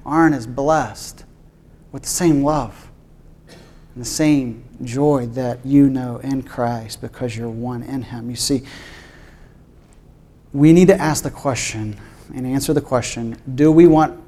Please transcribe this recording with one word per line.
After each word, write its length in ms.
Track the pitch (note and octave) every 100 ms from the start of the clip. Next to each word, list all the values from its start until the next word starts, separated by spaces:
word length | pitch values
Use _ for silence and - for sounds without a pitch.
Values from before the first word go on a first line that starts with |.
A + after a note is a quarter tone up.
aren't 300 | - D3+ E3
as 140 | C#3 A#2
blessed 760 | B2 C#3 D#3 A#2 G2+ - - - _ - _ _ - -
with 100 | C3+
the 80 | -
same 340 | - F3 C#3+
love 460 | C#3 D3+ A#2 - - - _ - - - -
and 540 | - - - - -
the 80 | A#2+
same 540 | - D#3 D3 B2+ A2+ - -
joy 440 | B2+ B2 D3 C#3+ A#2+
that 320 | A#2+ B2 A#2+
you 240 | B2+ C#3+ C#3
know 300 | C3+ B2 A#2
in 240 | C3+ C3+
Christ 580 | B2+ - A#2+ A#2 A2 -
because 380 | A2+ - B2+ A2
you're 100 | A#2
one 360 | A2+ A#2+ A#2+
in 180 | A#2+ C3+
Him? 280 | A2+ A#2+ A#2
You 60 | A#2+
see, 280 | - C#3 B2+ - - - - - - - - - _ - _ - - _ _ _ _
we 220 | C#3 D3
need 140 | E3 F3+
to 120 | -
ask 240 | D3+ D3
the 80 | C#3+
question 640 | - C#3+ A#2+ - A2 G#2+ G#2 - - -
and 120 | - B2+
answer 280 | C3+ C#3
the 80 | D3
question, 560 | C#3+ B2+ - A#2+ A#2 A2+ - B2+
do 160 | D3+
we 160 | D#3+ E3+
want 320 | D#3 D#3 -